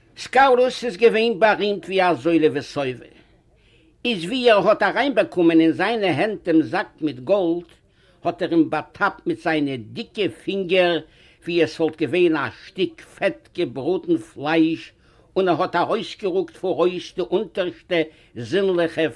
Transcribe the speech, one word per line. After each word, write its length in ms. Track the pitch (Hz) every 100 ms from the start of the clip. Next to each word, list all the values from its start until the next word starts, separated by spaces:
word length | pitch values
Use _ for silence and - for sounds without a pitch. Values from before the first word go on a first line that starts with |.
| _ -
סקאוטס 680 | - 254 269 247 254 -
איז 120 | 240 180
געווען 420 | 226 208 233 190
בארימט 460 | 214 165 208 202
ווי 180 | 175 190
א 120 | 180
זוילע 340 | 147 151 165 156
וסויבה. 540 | 143 - 147 135 123 - - _ _ _ _ _ _ _ _
איז 200 | 240 208
ווי 260 | 170 262 240
ער 180 | 208 175
האט 140 | 202
אריינבאקומען 800 | 202 175 277 220 165 - 165 165
אין 120 | 160
זיינע 340 | 139 190 233 190
הענט 420 | 139 208 202 -
דעם 140 | 160
זאק 240 | 131 170 180 _
מיט 180 | 156 123
גאלד, 460 | 127 202 175 175 175 _ _ _ _ _
האט 180 | 170 170
ער 80 | 175
אים 200 | 165 143
באטאפט 560 | 151 143 - 196 - -
מיט 140 | 165
זיינע 340 | 170 156 143 131
דיקע 520 | 107 120 233 - 175 -
פינגער, 540 | - 196 180 185 175 175 - _ _ _
ווי 200 | - 170
עס 180 | 156 -
וואלט 220 | 160 156
געווען 340 | 143 175 175 156
א 120 | 127 - -
שטיק 340 | - 170 -
פעט 480 | - - 196 320 _
געבראטן 640 | - 175 135 135 185 156 165
פלייש, 760 | - - 139 165 160 160 - _ _ _ _ -
און 120 | 190
ער 140 | 151
האט 140 | 185 170
ארויסגערוקט 800 | 135 214 - - 202 180 180 -
פון 160 | 190 139
אויס 360 | 180 180 -
די 80 | -
אונטערשטע 800 | 175 185 214 - 180 - - 175 156 - _ -
זינלעכע 720 | 113 170 196 175 165 - 160